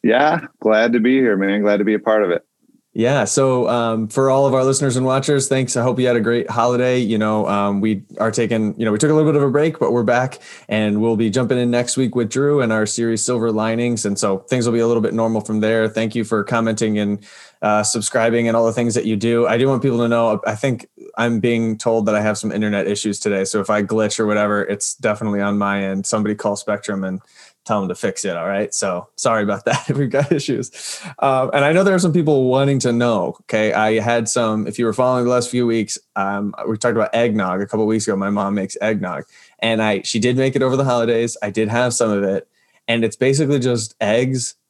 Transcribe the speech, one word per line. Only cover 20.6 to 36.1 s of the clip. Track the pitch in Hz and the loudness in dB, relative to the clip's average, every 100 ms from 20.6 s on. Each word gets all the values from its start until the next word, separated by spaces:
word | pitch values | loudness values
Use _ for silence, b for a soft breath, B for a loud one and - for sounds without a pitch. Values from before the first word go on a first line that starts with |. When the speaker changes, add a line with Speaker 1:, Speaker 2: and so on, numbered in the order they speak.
| 135 117 - _ - - | -2 -4 -8 _ -14 -2
Speaker 2:
I'm | 120 113 | 0 2
being | 120 117 113 110 | 2 2 0 -2
told | 120 113 107 | 0 2 2
that | 107 | 2
I | |
have | 107 104 | 0 -2
some | 107 | -4
internet | 107 107 101 85 | -2 -2 0 -2
issues | 101 110 101 | -2 -4 -2
today. | 107 98 | -2 -2
So | 95 107 | 0 -2
if | 98 | 0
I | 104 | 0
glitch | 101 110 104 - | 0 0 0 0
or | 107 | 0
whatever, | 104 104 104 | 2 2 0
it's | 95 101 - | -2 -4 -6
definitely | - 113 104 110 101 | -2 -2 -2 -2 -2
on | 101 101 | 0 0
my | 101 101 | 0 -2
end. | 98 95 98 | -2 -4 -4
Somebody | 110 104 | -2 -2
call | 101 107 101 | -2 -4 -4
Spectrum | - 101 - 98 | -4 -6 -4 -6
and | 95 92 b b b b | -4 -8 b b b b
tell | - 107 | -4 -2
them | 95 | -2
to | |
fix | - 104 - | -4 -6 -4
it. | 98 | -6
All | 85 85 | -4 -4
right. | 98 104 | -4 -4
So | - 101 90 - - | -4 -4 -6 -8 -4
sorry | 127 113 | 0 0
about | 104 98 - | -2 -4 -2
that | 131 | -4
<laughs> | - | -4
if | 135 | -2
we've | 135 | 0
got | 135 143 | 0 0
issues. | 156 - 120 123 - - - 180 135 | -2 -2 -4 -6 -12 -14 -12 -14 -2
Um, | 139 131 127 | 0 0 0
and | 143 143 | 2 2
I | |
know | 170 | 4
there | 196 | 4
are | 185 | 2
some | 175 | 2
people | 165 156 143 | 2 2 2
wanting | 127 131 139 139 | 4 2 2 2
to | 127 | 0
know, | 117 120 107 90 - | 2 2 0 -2 -6
okay. | - 110 107 | -4 0 2
I | 104 107 110 | 2 2 2
had | 113 117 107 | 2 0 0
some, | 127 113 107 104 | 0 0 -2 -4
if | 107 | -2
you | 117 | -2
were | |
following | 107 127 127 | 2 0 2
the | 123 | 2
last | 123 120 | 0 0
few | 123 120 | 0 0
weeks, | 113 104 - _ | 0 -2 -8 _